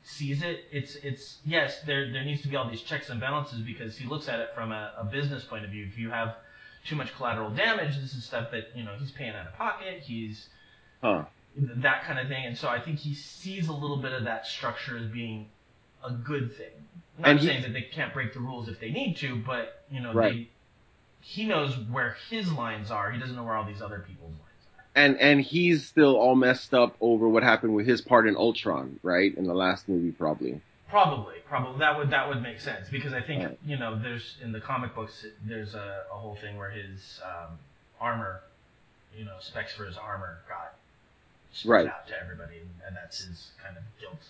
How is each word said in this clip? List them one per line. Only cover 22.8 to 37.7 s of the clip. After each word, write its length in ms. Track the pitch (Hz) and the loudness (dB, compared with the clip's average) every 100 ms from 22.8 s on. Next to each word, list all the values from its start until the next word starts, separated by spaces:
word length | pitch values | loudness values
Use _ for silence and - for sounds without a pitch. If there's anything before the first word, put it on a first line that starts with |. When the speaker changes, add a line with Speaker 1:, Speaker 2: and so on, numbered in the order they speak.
| 104 | -4
Speaker 1:
are. 200 | 110 101 | -4 -2
He 80 | 123 | -4
doesn't 160 | 127 | -6
know 100 | 123 | -8
where 100 | 117 | -4
all 100 | 110 | -2
these 160 | 104 101 | -4 -6
other 240 | 104 104 92 | -10 -10 -12
people's 260 | 95 80 | -16 -14
lines 100 | 78 - - _ | -16 -16 -20 _
are. 160 | - - | -20 0
Speaker 2:
And, 240 | - 143 135 | 6 6 8
and 200 | 143 143 | 8 8
he's 460 | 135 160 175 160 135 | 6 4 6 4 4
still 300 | - 143 127 | 8 10 10
all 180 | 123 | 8
messed 400 | 131 127 127 - | 8 8 4 4
up 220 | 127 120 - | 6 6 4
over 260 | 117 117 113 | 4 6 8
what 160 | 113 | 8
happened 320 | 120 110 113 | 8 6 6
with 120 | 107 113 | 2 4
his 160 | 120 | 2
part 260 | - 120 110 | 8 8 8
in 80 | 101 | 6
Ultron, 640 | 117 113 107 73 65 71 | 4 2 0 -2 -2 -6
right? 320 | 90 90 98 | 2 6 6
In 100 | - 92 | 4 0
the 80 | |
last 340 | 87 92 95 - | 4 4 2 0
movie, 240 | 90 85 | 2 2
probably. 480 | - 78 76 62 71 - _ - | 0 0 0 -2 -6 -12 _ 2
Speaker 1:
Probably, 460 | 208 175 127 101 - - | 6 6 4 -6 -12 -6
probably. 300 | 139 127 131 | -4 -2 2
That 180 | 151 151 | 2 4
would, 140 | 139 | 2
that 180 | 139 139 | 2 2
would 140 | 127 | -2
make 180 | 117 107 | -6 -8
sense 300 | 139 117 95 | -8 -8 -8
because 240 | 135 139 | -6 -4
I 80 | 127 | -6
think, 200 | 117 143 | -4 -4
Speaker 2:
Right. 140 | 87 64 | -4 -8
Speaker 1:
you 140 | 147 139 | -6 -4
know, 200 | 117 110 | -4 -4
there's, 380 | 123 120 - - | -4 -8 -10 -12
in 100 | 120 | -10
the 80 | 110 | -10
comic 340 | - 131 123 | -4 -4 -4
books, 300 | - 107 - 107 104 104 | -8 -10 -12 -18 -12 -10
there's 280 | 113 104 | -8 -10
a, 280 | 107 101 98 95 | -10 -10 -10 -10
a 20 | |
whole 220 | 101 110 104 | -12 -12 -12
thing 220 | 104 101 | -12 -10
where 120 | 98 | -10
his, 520 | 104 98 95 - - | -10 -12 -14 -16 -14
um, 320 | 92 87 82 82 - | -12 -12 -12 -16 -18